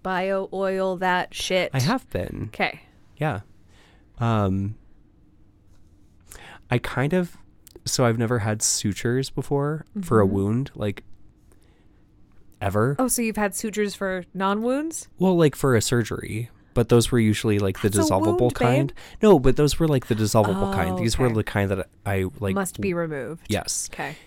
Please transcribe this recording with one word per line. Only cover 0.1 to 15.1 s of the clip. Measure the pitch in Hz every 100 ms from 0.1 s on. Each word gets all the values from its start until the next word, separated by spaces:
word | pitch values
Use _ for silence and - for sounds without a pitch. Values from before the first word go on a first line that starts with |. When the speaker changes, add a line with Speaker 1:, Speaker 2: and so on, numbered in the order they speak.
| 185 190 190 190
Speaker 1:
oil | 190 190 190 190 180
that | 185 180 -
shit. | - - 185 175
Speaker 2:
I | 135
have | 131 254 -
been. | 92 90 98 107
Speaker 1:
Okay. | - 180 - - _ - -
Speaker 2:
Yeah. | 151 101 - - - - - _ _ -
Um, | 117 113 98 95 98 110 - - - _ _ _ - _ _ - - - - _ - - - - -
I | 123
kind | - - 139
of, | 180 175 - - - - -
so | - -
I've | 123 113
never | 117 120
had | 107 107
sutures | - - 110 95 120 123 135
before | - 131 143 143 156 - 208
for | 185 113
a | 98
Speaker 1:
Mm-hmm. |
Speaker 2:
wound, | 101 98 113 139
like, | - 104 - - - - _ _ - _ _ _ _ _ _ - - - -
ever. | 98 101 117 143
Speaker 1:
Oh, | 254
so | -
you've | 226 214
had | 208
sutures | - 226 202 208
for | 180 196 185 175
non-wounds? | 180 190 208 233 262 311 - -